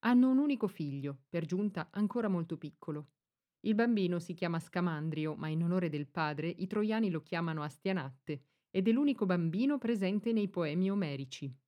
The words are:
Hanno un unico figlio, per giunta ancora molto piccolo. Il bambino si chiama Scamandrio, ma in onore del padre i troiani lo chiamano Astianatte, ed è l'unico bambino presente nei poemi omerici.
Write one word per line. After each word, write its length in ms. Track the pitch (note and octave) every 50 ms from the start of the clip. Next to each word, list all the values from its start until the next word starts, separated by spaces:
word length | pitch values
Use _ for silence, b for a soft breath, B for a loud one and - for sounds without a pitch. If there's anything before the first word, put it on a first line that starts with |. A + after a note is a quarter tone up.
Hanno 280 | - A3+ B3 B3 B3+ C4
un 80 | C4
unico 300 | C4 D4 D4 C#4 A3+ -
figlio, 560 | G3 - - D#3 C#3+ C3+ C#3 C3+ C#3+ C#3+ - _
per 180 | _ - E3+ D#3+
giunta 440 | D#3 F3+ F#3 G#3 G#3 G3 F3 D#3 -
ancora 360 | - G3+ G#3+ G3 - A#3+ A3+
molto 280 | G#3 F#3+ F3 E3 E3+ E3
piccolo. 580 | - - D3 - _ - - D#3 D3 D3+ - _ _ _ _ _ _ _ _ _ _
Il 120 | - G#3+ A3
bambino 460 | G#3 A#3 A#3+ A#3 G#3 F#3+ F3 F3 F3
si 160 | E3+ - F3+
chiama 240 | E3+ F#3 E3+ E3+ E3
Scamandrio, 760 | D#3+ - - F3+ F3 F3+ D#3+ D3+ D3+ D#3+ D#3 D#3 D3+ D#3 D3+
ma 140 | C#3+ D#3
in 160 | D#3 D#3 D#3+ E3+
onore 260 | E3+ F3 F#3 F3+ E3
del 180 | D3 D3 D3
padre 420 | C#3 _ - D#3+ D3+ D3+ C#3+ D3+ E3+
i 180 | F3 E3+ F3+
troiani 420 | F#3 G#3+ G#3+ G#3 G#3+ A3 A3 A3+ G3
lo 140 | E3+ D#3 D3+
chiamano 400 | _ - E3+ E3+ E3 D#3+ D#3 D3+
Astianatte, 800 | D3+ - _ _ F#3+ F#3+ F3+ C3+ C3+ C3 - _ - D#3 C3+ _ _ _ _ _ _
ed 180 | _ F#3+ F#3
è 40 | A3+
l'unico 340 | A3+ C4 D4 C#4+ C4+ - G#3+
bambino 540 | F#3 F3+ F3 E3+ E3 D#3+ G3 B3 C#4 D4 C4+
presente 540 | - A3+ A#3+ G#3 G3 F#3 G3+ G#3 G3+ A#3 A3+
nei 160 | A3 G#3 F#3+
poemi 420 | - F3+ E3+ D3+ D3 F3 F#3 F#3+
omerici. 600 | G3 G3+ F#3+ D3+ C#3+ C#3 C#3 C3 C3+ - C#3+ C#3 B2+ _ _